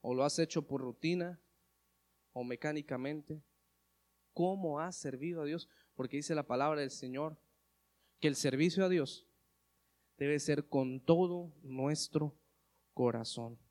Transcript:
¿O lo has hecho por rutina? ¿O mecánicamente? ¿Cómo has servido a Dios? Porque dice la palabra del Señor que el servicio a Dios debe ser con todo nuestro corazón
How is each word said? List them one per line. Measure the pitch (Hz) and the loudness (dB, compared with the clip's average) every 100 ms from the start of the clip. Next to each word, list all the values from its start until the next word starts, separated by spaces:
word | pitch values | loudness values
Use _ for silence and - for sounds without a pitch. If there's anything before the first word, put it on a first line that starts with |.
¿O | - | -2
lo | 127 | 0
has | 143 160 | 2 2
hecho | 160 165 143 | 0 0 -2
por | 135 | -6
rutina? | 127 113 160 180 175 175 _ _ _ _ _ _ _ _ _ | -6 -4 -2 -2 -4 -10 _ _ _ _ _ _ _ _ _
¿O | 127 | -8
mecánicamente? | 123 123 151 151 147 127 135 151 147 156 - _ _ _ _ _ _ _ _ | -6 -4 -2 -4 -4 -4 -4 -6 -8 -12 -12 _ _ _ _ _ _ _ _
¿Cómo | - 175 196 175 147 | 0 0 2 -2 -2
has | 170 180 | -4 -6
servido | 147 127 160 170 | -8 -6 -6 -4
a | |
Dios? | 147 165 - _ _ | -4 -4 -8 _ _
Porque | - - 143 | -8 -6 -4
dice | 147 | -2
la | 156 143 | -2 0
palabra | 127 143 151 | 2 2 2
del | 135 | -2
Señor | - 131 131 156 156 _ _ _ _ _ _ _ _ | -6 -8 -6 -6 -8 _ _ _ _ _ _ _ _
que | 151 | 0
el | 135 | 2
servicio | 147 131 170 185 | 0 4 4 4
a | 190 | 4
Dios | 180 139 - _ _ _ _ _ _ _ _ _ _ | 4 0 -4 _ _ _ _ _ _ _ _ _ _
debe | 139 147 | 0 2
ser | 143 143 - | 2 0 2
con | 143 131 131 | 2 2 -2
todo | - 165 180 175 175 - | 4 6 6 0 -8 -14
nuestro | 135 131 135 151 - 156 151 - _ _ _ _ _ | -10 -2 0 0 0 0 0 -4 _ _ _ _ _
corazón | - 123 117 113 - 117 117 _ | 2 2 2 -4 -8 -8 -12 _